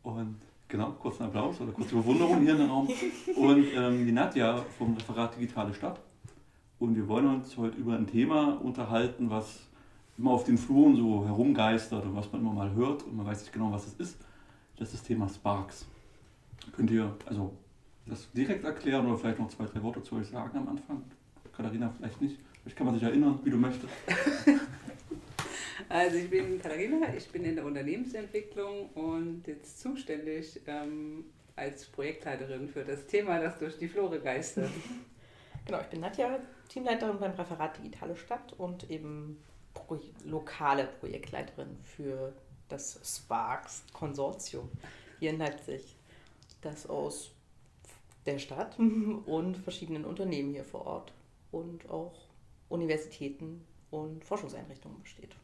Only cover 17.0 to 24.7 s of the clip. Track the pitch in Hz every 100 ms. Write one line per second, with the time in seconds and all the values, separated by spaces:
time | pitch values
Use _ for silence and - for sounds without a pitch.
17 | 107 104 - 104 98 - - - - -
18 | - 113 - 120 135 190 156 - 147 131
19 | 120 113 117 110 110 - 107 107 110 117
20 | - 113 104 123 - 143 - - - 139
21 | - - - - - - 113 113 117 -
22 | 113 - 139 - - - 120 - 127 113
23 | 113 143 143 131 147 117 127 - - -
24 | - 175 294 - - 285 -